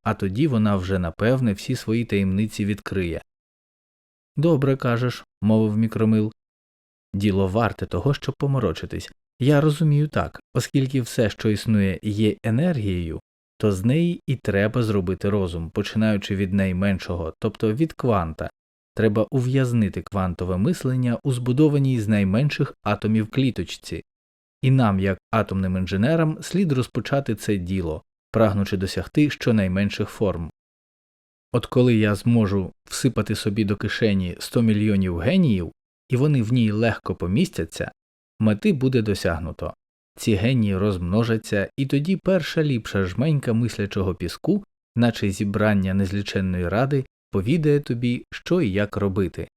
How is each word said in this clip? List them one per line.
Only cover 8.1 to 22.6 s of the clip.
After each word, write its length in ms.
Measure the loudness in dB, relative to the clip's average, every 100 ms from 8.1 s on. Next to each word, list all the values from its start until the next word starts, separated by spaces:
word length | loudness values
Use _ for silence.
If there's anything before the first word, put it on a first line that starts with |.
щоб 220 | -2 -4 -4
поморочитись. 760 | -2 0 0 -2 -8 -10 -12 -20 _ _
Я 220 | 2 4
розумію 460 | 4 2 2 2 2
так, 340 | -2 -4 -8 _
оскільки 480 | -4 0 0 0 -2
все, 280 | -4 0 0
що 200 | 0 0
існує, 500 | 0 2 2 2 -2
є 340 | -4 0 0 0
енергією, 760 | -2 0 0 0 -2 -2 -4 -8 _ _ _ _
то 140 | 0
з 140 | 2 2
неї 360 | 2 2 -2 -4
і 80 | -4
треба 480 | -2 0 0 0
зробити 460 | 0 0 -2 -2 -2
розум, 400 | 0 -2 -4 -6
починаючи 640 | -4 -2 0 0 0 -2 -4
від 180 | 0
найменшого, 800 | 0 0 0 0 -2 -4 -6 -6 -4
тобто 340 | -6 -2 -2
від 200 | 0 -2
кванта. 560 | -2 0 0 0 -6 -10 _ _ _ _ 0
Треба 320 | 0 2 0
ув'язнити 680 | 0 0 0 2 2 0 -2
квантове 560 | -6 -4 -4 -4 -4 0
мислення 640 | 0 0 -2 -2 -2 -2
у 80 | -2
збудованій 680 | -2 -2 4 4 4 2 0
з 80 | 2
найменших 640 | 2 4 2 0 0